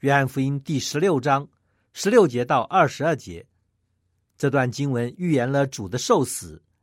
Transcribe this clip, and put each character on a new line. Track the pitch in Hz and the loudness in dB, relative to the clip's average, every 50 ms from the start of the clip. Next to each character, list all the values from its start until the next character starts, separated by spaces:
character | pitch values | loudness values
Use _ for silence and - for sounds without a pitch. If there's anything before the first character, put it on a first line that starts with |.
约 | - 139 | 0 2
翰 | 139 143 135 | 2 2 2
福 | 123 - 135 | 0 -2 -2
音 | 131 139 143 139 | -2 -2 -2 -4
第 | - - 151 127 | -4 -4 -4 -4
十 | - - - 147 | -4 -4 -2 0
六 | 185 202 160 131 | 0 0 0 0
章 | 117 147 135 139 143 - _ _ _ _ _ _ _ _ | 0 0 0 0 -2 -6 _ _ _ _ _ _ _ _
十 | - - - 202 | -10 -6 0 4
六 | 247 233 190 | 6 6 6
节 | 139 117 120 123 | 6 4 0 0
到 | 127 151 123 | 2 0 0
二 | 113 - 175 185 160 135 | 0 2 2 2 2 2
十 | - - 139 | 0 -2 -2
二 | 170 156 | -2 -2
节， | - - 90 85 80 - _ _ _ _ _ _ _ _ _ _ _ _ _ _ _ _ _ _ | -2 -6 -12 -16 -16 -16 _ _ _ _ _ _ _ _ _ _ _ _ _ _ _ _ _ _
这 | - - 139 | -4 -2 0
段 | 139 139 127 127 | 0 0 0 0
经 | 110 135 143 139 | -2 -4 -4 -2
文 | 127 120 120 123 - | -2 -2 -4 -4 -6
预 | - 180 175 | -4 -2 0
言 | 151 127 120 131 | 0 2 0 0
了 | 139 139 139 135 | 0 0 0 -2
主 | - - 101 90 | -4 -8 -8 -6
的 | - | -6
受 | 127 - - 233 170 127 | -4 0 2 2 2 2
死 | - - - 92 80 76 - _ _ _ _ | 0 -4 -10 -12 -14 -18 -20 _ _ _ _